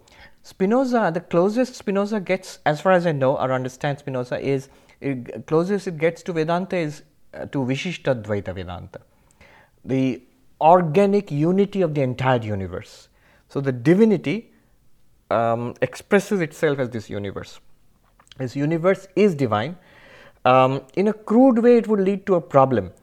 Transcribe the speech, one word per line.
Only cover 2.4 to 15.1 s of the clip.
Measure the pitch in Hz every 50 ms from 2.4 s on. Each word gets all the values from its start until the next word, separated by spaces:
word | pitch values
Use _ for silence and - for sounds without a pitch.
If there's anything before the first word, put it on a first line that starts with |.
| - - - - -
as | 147 151 147
far | - 190 185
as | 175 170
I | 175
know | 151 139 131 131 143
or | - 107 131
understand | 131 127 127 127 - - - 147 139 -
Spinoza, | - 139 131 127 123 - 147 -
is, | - 135 139 135 135 - _ _ _ _ _ _
it, | 123 139 135 123 117 - - 110 -
closest | - 156 160 175 185 208 190 -
it | 196 165 147
gets | 160 170 165 - -
to | 196 170
Vedanta | 160 156 165 170 180 190 185 190
is, | 180 160 151 147 - - _ _ _ _ _ -
uh, | - -
to | - - 143
Vishishta | 127 123 135 139 - 185 156 - - 143 131 117
Dvaita | 101 107 107 101 90 95 90
Vedanta, | 95 87 90 90 90 92 92 - - _ _ _ _ _ _ _ _ - _ _ _ _ _ _ _ -
the | - 131 131 131 131 117 - - _ _ _ _ _ _ -
organic | 147 156 180 185 175 156 147 196 202 196 202 202 202 -
unity | 143 143 151 170 185 196 202 196 - 196
of | 180 156 147
the | 147
entire | 135 127 120 110 127 131 127 120
universe. | 110 107 104 95 95 87 87 - - - - - - _ _ _ _ _ _ _ _ _
So | - 143
the | 139 135
divinity, | 127 120 117 151 180 196 226 220 202 147 - 139 175 226 - _ _ _ _ _ _ _ _ _ _ _ _ _